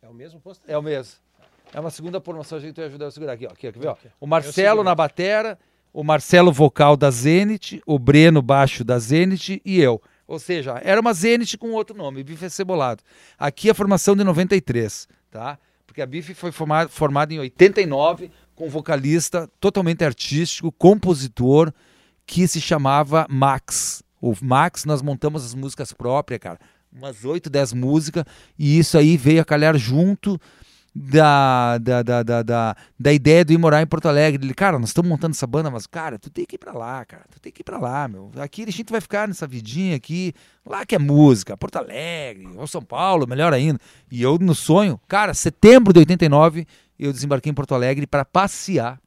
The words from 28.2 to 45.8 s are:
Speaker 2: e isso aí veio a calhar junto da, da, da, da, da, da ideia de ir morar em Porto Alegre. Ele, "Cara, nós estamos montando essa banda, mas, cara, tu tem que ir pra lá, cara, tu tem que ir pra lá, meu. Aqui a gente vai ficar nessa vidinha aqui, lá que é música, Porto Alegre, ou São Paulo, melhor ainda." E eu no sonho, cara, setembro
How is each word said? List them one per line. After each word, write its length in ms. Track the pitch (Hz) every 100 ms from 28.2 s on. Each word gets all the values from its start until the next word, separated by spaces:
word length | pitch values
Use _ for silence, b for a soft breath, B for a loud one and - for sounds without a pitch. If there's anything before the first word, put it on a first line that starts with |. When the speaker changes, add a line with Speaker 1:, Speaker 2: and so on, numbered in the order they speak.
| 151 b b b
Speaker 2:
e 200 | 147 156
isso 180 | 160 160
aí 200 | 151 170
veio 240 | 127 160
a 40 | 156
calhar 300 | 147 151 156
junto 640 | 110 131 185 202 - 185 b b b b b
da, 840 | - 139 143 156 143 135 127 120 120
da, 260 | 117 123
da, 180 | 117 120
da, 200 | 117 120
da, 320 | 113 117 113 107 b _
da 140 | 127
ideia 300 | 147 135 160 170
de 80 |
ir 40 | 165
morar 240 | 165 151
em 60 | 156
Porto 200 | 156 156
Alegre. 380 | 143 156 135 135
Ele, 80 |
"Cara, 240 | 131 196 151
nós 120 | 113
estamos 200 | - 175
montando 220 | 156 165
essa 160 | 151 131
banda, 240 | 131 160
mas, 160 | 120 -
cara, 320 | 165 160 113
tu 100 | -
tem 160 | - -
que 100 | 370
ir 40 |
pra 140 | -
lá, 300 | - 117 131 117
cara, 180 | - _
tu 80 | _
tem 120 | -
que 100 | -
ir 20 |
pra 160 | - 330
lá, 280 | 123 135 139
meu. 220 | 98 98 -
Aqui 260 | 143 -
a 80 | 226
gente 200 | 180 226
vai 80 | 220
ficar 260 | - 202 214
nessa 200 | 180 151
vidinha 480 | 127 107 135 190 147
aqui, 380 | - 165 185 - b b -
lá 200 | 392 -
que 80 |
é 60 | 202
música, 560 | 143 147 151 117 92 98
Porto 200 | 92 -
Alegre, 680 | 131 113 160 170 139 101 92 90
ou 100 | 147
São 140 | 175
Paulo, 440 | 113 127 185 180 127
melhor 280 | 127 165
ainda." 260 | 139 147 147 b b b
E 100 | 120
eu 160 | 123 160
no 160 | 185
sonho, 460 | 156 - 165 208 117 _
cara, 260 | 196 214
setembro 600 | 147 170 - 208 254